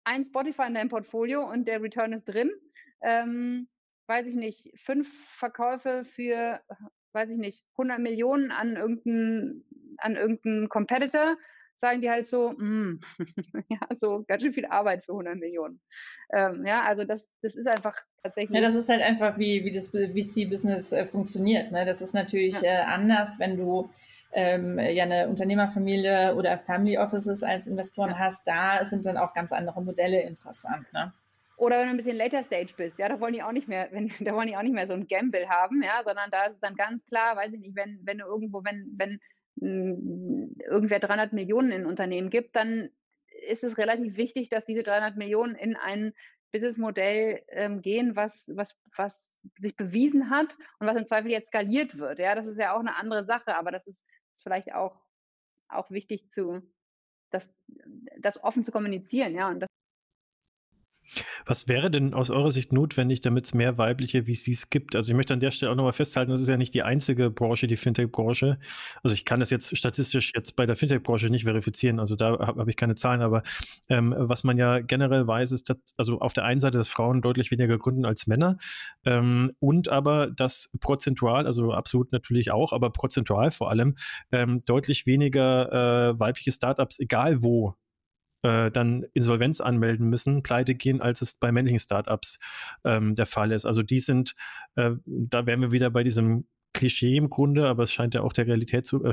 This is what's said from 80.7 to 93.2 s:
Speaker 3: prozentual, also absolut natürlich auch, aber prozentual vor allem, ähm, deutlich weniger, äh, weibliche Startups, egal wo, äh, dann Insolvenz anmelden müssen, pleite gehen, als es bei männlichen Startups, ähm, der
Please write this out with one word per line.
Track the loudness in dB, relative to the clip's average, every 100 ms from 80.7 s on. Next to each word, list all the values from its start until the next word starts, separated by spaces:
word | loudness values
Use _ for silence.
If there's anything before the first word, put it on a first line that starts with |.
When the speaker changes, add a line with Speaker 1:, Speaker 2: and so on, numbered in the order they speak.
| -4
Speaker 3:
prozentual, | -2 0 0 2 2 2 2
also | 2 2
absolut | 0 0 0 2
natürlich | 0 2 2 2
auch, | 2 2
aber | 2 0
prozentual | 0 -2 0 2 2 2
vor | 2 0
allem, | 2 2 2 -4 -12 -2
ähm, | 0 2 0 2
deutlich | 2 2 0 4
weniger, | 4 4 4 4 4 2 2 4 4 4
äh, | 2
weibliche | 0 0 -2
Startups, | 0 0 0 0 0
egal | 0 2 4 4
wo, | 4 4 2 -4 _ _ _ _ _ _
äh, | 2 4 4
dann | 2 2 2 0
Insolvenz | 2 4 4 2 2
anmelden | 2 4 4 4 2
müssen, | 2 2 2
pleite | 2 2 2 2
gehen, | 2 2
als | 2 0
es | -2 0
bei | 2
männlichen | 4 4 2
Startups, | 2 0 0 -2 -2 -6 -10 -14 -14 -4
ähm, | 0 2 2
der | 2